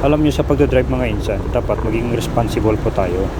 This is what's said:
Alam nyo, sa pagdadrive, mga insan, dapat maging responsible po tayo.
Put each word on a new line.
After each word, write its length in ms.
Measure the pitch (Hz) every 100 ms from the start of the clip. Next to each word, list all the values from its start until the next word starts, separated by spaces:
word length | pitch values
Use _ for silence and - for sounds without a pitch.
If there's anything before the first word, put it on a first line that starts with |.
| 139
Alam 160 | 151
nyo, 80 | 151
sa 160 | 135 143
pagdadrive, 400 | 143 139 123 127
mga 240 | 127 123
insan, 320 | 104 - 98 92
dapat 240 | 120 - 104
maging 320 | 113 113 117 117
responsible 640 | - 117 113 117 107 110
po 80 | 117 110
tayo. 320 | 95 90 98